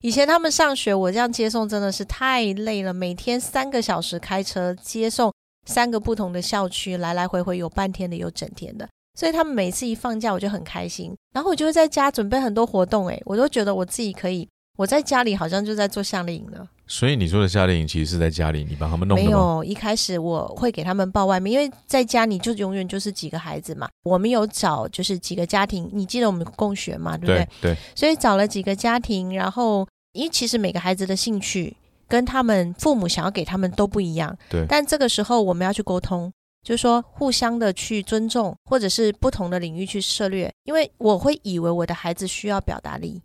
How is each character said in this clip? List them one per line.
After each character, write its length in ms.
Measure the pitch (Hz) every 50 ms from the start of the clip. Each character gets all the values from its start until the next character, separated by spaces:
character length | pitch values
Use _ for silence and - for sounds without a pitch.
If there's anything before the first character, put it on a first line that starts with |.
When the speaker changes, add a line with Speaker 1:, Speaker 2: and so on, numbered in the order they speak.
Speaker 1:
以 80 | - 233
前 180 | 220 262 285
他 120 | 294 330 339
们 120 | 330 320
上 240 | 294 - 320 294 277
学， 180 | 262 - 214 202
我 180 | 196 190 180
这 80 | 190 226
样 120 | 240 240
接 160 | 233 - 226
送 220 | 220 214 233 220 208
真 100 | 214 208
的 120 | 202 196
是 120 | 190 - 202
太 380 | - - - 262 262 262 247 226 202 196
累 280 | 202 214 220 214 202
了， 100 | 190 185
每 220 | 180 180 180 180 180
天 260 | 180 - 240 240 247
三 300 | 247 - - 277 269 277
个 100 | 269 240
小 220 | 220 - 185 170
时 160 | 170 - -
开 240 | 170 - - 190 190
车 320 | 196 - - 190 180 180 180 185
接 260 | - - - 226 220
送 240 | 226 220 - 240 214 - _ _ _ _ _ _
三 220 | - - 247 240 240
个 80 | 233 214
不 160 | 214 - 226
同 180 | 214 208 185 175
的 80 | 180
校 260 | 175 - - 202 196
区， 300 | 180 185 - - 190 185
来 160 | 175 175 165 175
来 140 | 180 175
回 120 | 185 - 180
回 180 | 180 190 180 180
有 100 | 170 160
半 220 | - - 196 196
天 180 | 190 - 185 175
的， 60 | 170
有 160 | 170 175 170
整 180 | 170 - 160 - -
天 200 | - 170 - -
的， 120 | 214 - - _ _ _ _ _
所 120 | - - 330
以 20 |
他 120 | 320 320 320
们 100 | 311 277
每 180 | 220 190 180
次 140 | 185 - 254
一 80 | 240 226
放 260 | 226 - 247 226 220
假 140 | 220 226 196
我 60 | 180
就 100 | 190 202
很 120 | 202 180 170
开 240 | - - 175 180
心， 280 | 175 - - 180 165 190 - _ _ _
然 80 | 262 302
后 80 | 392
我 40 | 349
就 100 | 285 302
会 60 | 311
在 160 | 311 330 320
家 240 | 302 - 302 269 277
准 160 | 277 - 214
备 120 | 202 240 269
很 140 | 262 240 202
多 120 | 226 233
活 200 | 226 - 196 180
动， 220 | 180 - 214 190
欸， 140 | 175 - - -
我 120 | - 196
都 100 | 214 262
觉 160 | 294 - 240 208
得 100 | 202 196
我 120 | 190 180
自 160 | 180 - -
己 100 | 233 202
可 180 | 180 - - 180
以， 160 | 185 175 165 - _ _ _ _ _
我 80 | - 196
在 160 | 196 269 302
家 220 | 294 - 285 254 247
里 100 | 226 196
好 140 | 190 170
像 160 | 165 180 196 208
就 100 | 208 220
在 140 | 208 202
做 160 | 202 - 202 202
夏 180 | - - 190 175
令 120 | 175 170
营 160 | 160 - -
了。 160 | - 170 180 - _ _ _
Speaker 2:
所 240 | - - - 117 131
以 60 | 147
你 140 | 123 95 80
说 120 | 87 104
的 60 | 104
夏 180 | 92 87 104 92
令 140 | 92 90 82
营 80 | 80
其 160 | 78 - 82 78
实 80 | 76
是 80 | 90 85
在 100 | 82 82
家 220 | 78 82 80 78
里 140 | 78 76 73
你 100 | 76 73
帮 140 | 71 78 80
他 60 | 80
们 100 | 85 90
弄 100 | 98 98
的 60 | 92 196
吗？ 60 | 214
Speaker 1:
没 20 |
有， 320 | 208 196 185 175 165 160 160
一 100 | 175 208
开 220 | - - 220 214
始 240 | 220 - - 185 170
我 260 | 160 170 170 156 - - -
会 120 | 254 247 240
给 140 | 220 - 156
他 100 | 180 190
们 160 | 202 190 185 190
报 120 | 208 196
外 140 | 190 190 185
面， 140 | 185 196 233
因 40 |
为 160 | 277 294 277 - - _
在 160 | - - 269 254
家 220 | 220 - 240 226
你 120 | 226 208
就 140 | 180 - 226 233
永 200 | 202 202 190 190
远 100 | 196 185
就 140 | 180 190 196
是 100 | 202 208
几 200 | 190 - - 151
个 100 | 151 165
孩 180 | 165 160 151
子 160 | 147 160 - 156
嘛。 140 | 139 127 - _ _ _
我 140 | 175 185
们 120 | 180 196 226
有 160 | 247 233 208
找 380 | 214 - - - 180 151 131 107 -
就 120 | - -
是 160 | - - 196
几 160 | 180 - - 180
个 120 | 175 175
家 200 | 170 - 196 202
庭， 240 | 202 208 185 170 175 190
你 120 | 208 196
记 140 | 185 - 247
得 80 | 240
我 40 | 214
们 140 | 190 175 165 - -
共 180 | - 220 208 202
学 220 | 196 - - -
嘛， 200 | - 82 85 80
对 40 | 80
不 60 | 87
对？ 200 | 90 92 90 85 - - -
Speaker 2:
对， 120 | - 87 85
对。 40 | 82 - - -
Speaker 1:
所 120 | - 285
以 60 | 302 320
找 180 | 320 - 240 202
了 100 | 196 202
几 160 | 208 - 202
个 140 | 185 202 196
家 240 | 196 - 233 233 247
庭， 340 | 233 - 214 190 185 185 190
然 160 | 190 185 190
后 380 | 190 240 240 226 214 196 190 - _ _ _ _
因 140 | _ - 277
为 40 | 330
其 160 | - - 247
实 120 | 233 240
每 160 | 233 202 180 -
个 60 | 175
孩 140 | 170 180 190
子 140 | 185 190
的 80 | 190 190
兴 240 | 190 - 233 220 196
趣 340 | 196 - - 190 170 151 - _ _ _ _ _ _ _ -
跟 100 | 240 247
他 200 | 247 254 262 254
们 280 | 233 214 190 175 170 180
父 160 | - - 311 285
母 140 | 233 185
想 180 | 170 - - 160
要 60 | 185
给 120 | 196 190 160
他 140 | - 185
们 140 | 190 190 180
都 160 | 175 - 202
不 120 | 196 - 208
一 140 | 190 170 160
样。 240 | 160 160 151 180 - -
Speaker 2:
对。 160 | - - 85 80 78
Speaker 1:
但 160 | 285 302 294
这 100 | 285 311 294
个 100 | 277 240
时 140 | - - 208
候 180 | - 240 233
我 100 | 208 185
们 140 | 180 170 185
要 80 | 185 202
去 80 | -
沟 180 | 208 - 185 180
通， 320 | - - 190 175 170 180 - _ _ _ _ _ _
就 140 | - 233
是 40 | 233
说 220 | - 240 233 240 240 -
互 220 | _ - 294 269
相 260 | 233 - 254 233 233
的 160 | 233 233 202 185
去 300 | - - - 220 208 196
尊 260 | - 220 220 220 226
重， 260 | - 247 214 185 - - _ -
或 80 | 262
者 100 | 262 214
是 240 | 190 - - 226 214 208
不 180 | _ - 262
同 180 | - - 185 175
的 80 | 180 180
领 160 | 175 165 160
域 80 | 170 190
去 160 | 190 - 202
涉 280 | 190 - - - 214
略。 200 | 190 190 190 175 - - _ _
因 100 | - 302
为 160 | 320 311 - _ _
我 180 | 247 214 208
会 220 | 180 196 277 302 302
以 160 | _ 202 180
为 140 | 170 165 170
我 120 | 170 175 170
的 80 | -
孩 220 | 170 - - 175 175
子 140 | - 196
需 200 | 185 - - - 208
要 120 | 202 196
表 180 | 190 - 160 -
达 180 | - - -
力 220 | - 165 170 - 180 _